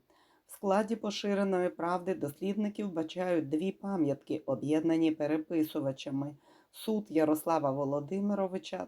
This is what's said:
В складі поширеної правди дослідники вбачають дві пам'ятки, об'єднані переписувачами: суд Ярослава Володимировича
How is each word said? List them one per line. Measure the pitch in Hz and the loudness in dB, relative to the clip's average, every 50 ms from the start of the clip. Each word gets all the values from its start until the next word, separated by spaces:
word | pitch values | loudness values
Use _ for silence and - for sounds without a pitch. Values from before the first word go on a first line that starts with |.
| - _ _ _ _ _ _ _ _ | -10 _ _ _ _ _ _ _ _
В | _ | _
складі | - - - 196 190 208 220 202 226 | -14 -4 0 2 4 4 2 0 -2
поширеної | 226 - 208 202 - - 202 202 196 202 196 190 180 180 180 | -2 -2 -4 -4 -2 0 0 2 2 2 2 2 2 2 0
правди | - - 165 170 180 180 175 185 185 | 0 -2 -2 0 0 0 0 -2 -2
дослідники | 156 156 135 135 - 185 196 202 214 214 208 202 - 208 | -2 -2 -4 -4 -4 -4 -2 0 0 -2 -2 -2 -4 -6
вбачають | 196 165 165 156 156 - 180 180 185 175 165 147 139 | -4 -2 -2 -4 -4 -4 -4 0 2 2 2 2 0
дві | 156 156 180 190 | 0 0 0 0
пам'ятки, | 190 - - 196 196 180 151 139 135 - - - 151 - - | -2 -4 -4 -4 0 2 2 2 0 -2 -4 -6 -6 -4 -2
об'єднані | - 135 110 127 139 156 156 156 165 165 165 165 160 | -2 -2 -2 0 2 2 2 4 2 4 4 4 2
переписувачами: | 156 - 151 147 156 160 156 - 175 160 156 156 - 156 135 135 135 - - 147 135 139 139 147 147 - _ - - - _ _ | 2 0 0 0 0 0 -2 -2 0 0 0 0 0 -2 -2 -2 -4 -4 -6 -4 -4 -2 -4 -4 -8 -12 _ -20 -20 -20 _ _
суд | _ - - - 220 214 208 - | _ -8 -4 -2 -2 -2 -2 0
Ярослава | 151 160 156 151 156 151 - 170 165 156 143 139 | 4 4 4 6 4 2 2 0 0 2 2 0
Володимировича | 135 143 143 135 143 147 143 143 190 196 202 208 202 196 190 185 185 190 - - - 185 180 | 0 0 0 0 0 -2 -2 -2 -2 -2 0 0 0 0 0 -2 -2 -6 -6 -6 -8 -8 -8